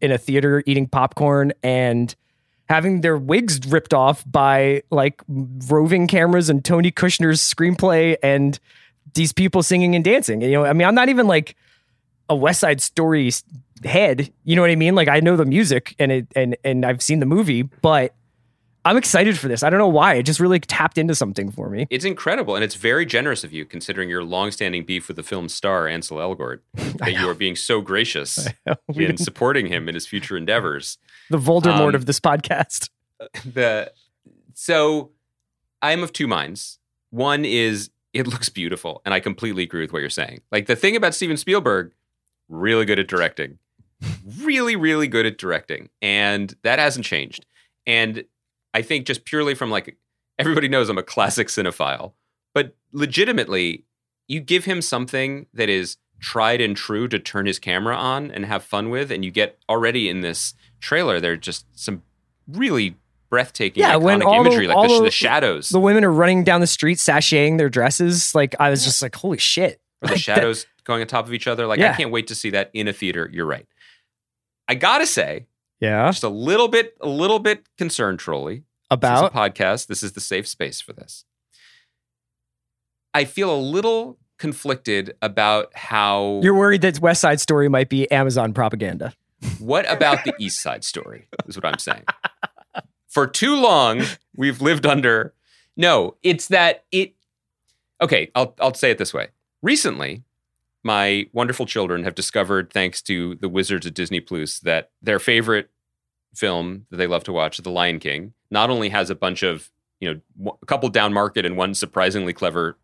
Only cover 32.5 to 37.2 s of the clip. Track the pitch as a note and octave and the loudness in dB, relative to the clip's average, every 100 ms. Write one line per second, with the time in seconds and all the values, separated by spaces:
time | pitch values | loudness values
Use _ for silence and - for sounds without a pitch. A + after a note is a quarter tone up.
32.5 | C#3+ D3+ - - _ _ _ - - C3 | -2 -2 -4 -10 _ _ _ -18 -16 -10
33.5 | B2+ A#2+ G#2+ - _ _ _ _ _ _ | -2 0 0 -6 _ _ _ _ _ _
34.5 | - - E3 D3+ D3+ C3+ _ _ _ _ | -12 0 2 2 0 -6 _ _ _ _
35.5 | _ _ _ D3 E3 E3+ - C#3 F2+ D2 | _ _ _ -2 -2 -4 -6 -4 -2 -4
36.5 | G2 - - _ _ _ A#2 | -10 -16 -18 _ _ _ -4